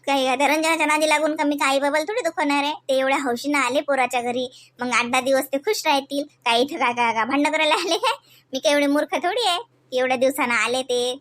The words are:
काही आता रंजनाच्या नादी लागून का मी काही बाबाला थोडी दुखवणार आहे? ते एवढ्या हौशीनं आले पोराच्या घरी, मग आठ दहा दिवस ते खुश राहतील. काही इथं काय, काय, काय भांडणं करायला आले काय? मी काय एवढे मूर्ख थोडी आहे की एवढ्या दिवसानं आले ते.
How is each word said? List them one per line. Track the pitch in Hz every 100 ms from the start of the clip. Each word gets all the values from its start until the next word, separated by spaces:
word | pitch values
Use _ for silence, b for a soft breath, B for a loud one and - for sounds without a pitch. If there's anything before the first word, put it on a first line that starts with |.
| -
काही | 277 262
आता | 262 277
रंजनाच्या | 302 311 320 302
नादी | 302 311
लागून | 302 311 311
का |
मी | 294 294
काही | 294 277
बाबाला | 285 302
थोडी | 311 440
दुखवणार | 339 330 294 285
आहे? | 285
ते | 311 - 262
एवढ्या | 262 277
हौशीनं | 269 240 277 294
आले | 247 269
पोराच्या | 285 269 247 254
घरी, | 240 240 254 - - -
मग | 247
आठ | 226
दहा | 240 262
दिवस | 254 269 269
ते | 277
खुश | 339 415 320
राहतील. | 285 269 277 294 b
काही | 247 233
इथं | 277 330
काय, | 254
काय, | 240 233
काय | 226
भांडणं | 220 277 302
करायला | 311 311
आले | 330 339 349
काय? | 480 - b b b
मी | 269
काय | 294
एवढे | 294 285
मूर्ख | 294 302
थोडी | 311 349 453 427
आहे | 349
की | 466 _ _ 254
एवढ्या | 254 254
दिवसानं | 254 - 247
आले | 233 220 254
ते. | 254 247 247 262